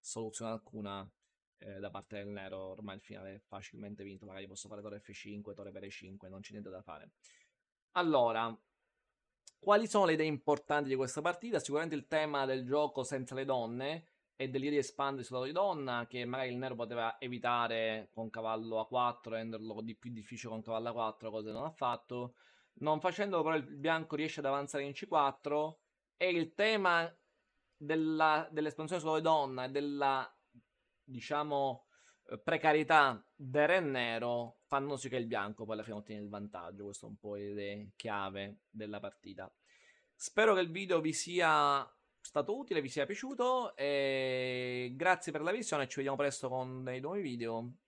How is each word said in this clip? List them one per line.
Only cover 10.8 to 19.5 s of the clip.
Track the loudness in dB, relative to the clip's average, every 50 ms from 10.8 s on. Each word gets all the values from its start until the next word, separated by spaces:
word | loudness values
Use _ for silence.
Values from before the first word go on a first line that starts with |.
| 2 2
di | 2
questa | 0 0 0 -2 -2
partita? | 0 0 -2 -2 -4 0 0 0
Sicuramente | 0 2 0 0 0 0 -2
il | -4 -4
tema | _ 0 2 2 2 2 0 2
del | 2 0 -2 0
gioco | 2 2 2 2 2 0 -2 -4
senza | -2 -2 -4 -4 -4 -4
le | -4 0
donne | 2 2 0 0 -2 -4 -4 -4 -4 -4 -6 -8 _ _ _ _ _ _
e | _ -6 -2
dell'idea | -2 0 0 2 2
di | 2
espandere | 2 2 -2 -2 -2 0 0 -2 -6
sul | -4 -4
lato | -2 -2
di | -2 0
donna, | 2 2 2 2 -2 -2 -2 -2 -2 -2 -4
che | -4 -6 -4
magari | -4 -2 -2 -2 -2
il | -2
nero | -4 -4 -4 -4
poteva | -4 -6 -4 -2 -2 0 -2 -2 -4
evitare | -8 -8 -8 -2 0 2 2 2 2 2 2 2 2 0 0 -2 -6 -10
con | _ -8 -8 -8
cavallo | -6 -4 -2 -2 -2 -2 -2 -2 -2 -2
A | -2 0
quattro, | 2 2 2 2 0 -2 -8 -6 -6
renderlo | -4 -4 -6